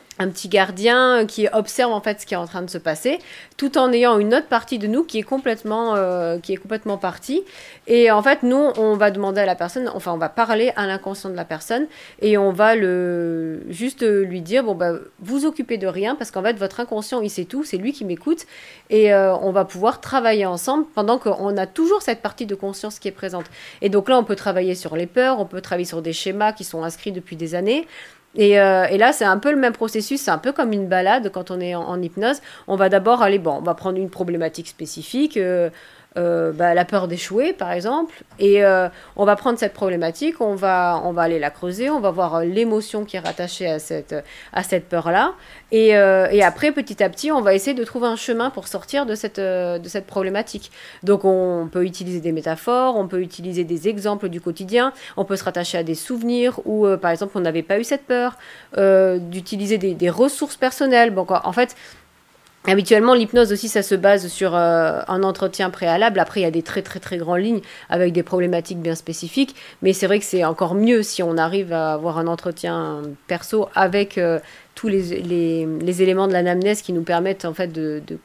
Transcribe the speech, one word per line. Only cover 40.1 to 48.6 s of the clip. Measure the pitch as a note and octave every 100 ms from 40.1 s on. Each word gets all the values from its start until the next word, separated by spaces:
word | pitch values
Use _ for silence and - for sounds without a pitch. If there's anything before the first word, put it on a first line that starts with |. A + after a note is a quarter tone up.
| E3 D4+ E4
on | A3 G3
va, | G3 F#3 F3+ E3+
on | F3
va | E3+
aller | E3 E3
la | D3
creuser, | - F3+ F#3 C4
on | D4+
va | G3
voir, | E3+ F3 E3
euh, |
l'émotion | E3+ F#3+ A#3 G#3+ G#3+ G#3+ G#3
qui | F#3
est |
rattachée | E3+ E3 F3 - F3+
à | D#3
cette, | D3+ D#3+ D3 D#3 C#3+ - -
à | -
cette | F#3 F#3 E3
peur-là, | E3+ E3 F3+ C#4+ F#4+ - - _
et, | A3 A3 G#3
euh, | G3 F#3+ F#3
et | G#3
après, | F#3 - D4+
petit | D4 - G3+
à | F#3+
petit, | F3 D4
on | D4+
va | G3+
essayer | G3 G3 B3+
de |
trouver | A3+ B3+ A#3+
un | A3+
chemin | - A3+ B3
pour | C4